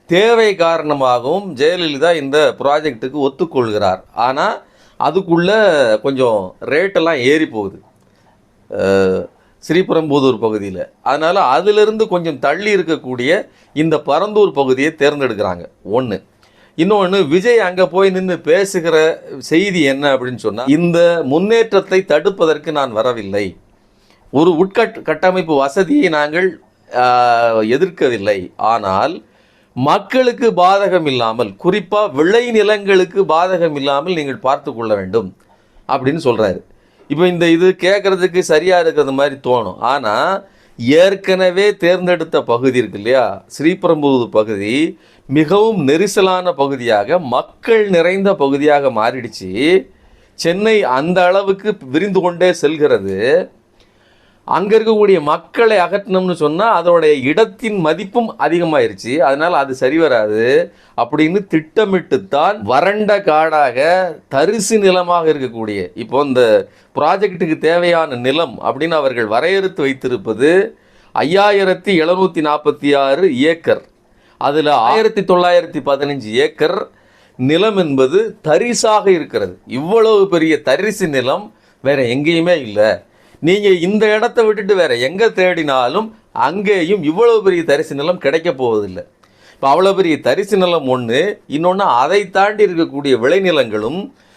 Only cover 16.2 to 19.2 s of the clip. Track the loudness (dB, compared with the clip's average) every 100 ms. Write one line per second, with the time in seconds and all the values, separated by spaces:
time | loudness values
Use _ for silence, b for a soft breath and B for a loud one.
16.2 | _ b b b b -4 0 2 2 0
17.2 | 2 2 2 2 0 0 0 2 0 0
18.2 | -4 -4 0 0 2 -2 0 2 2 -2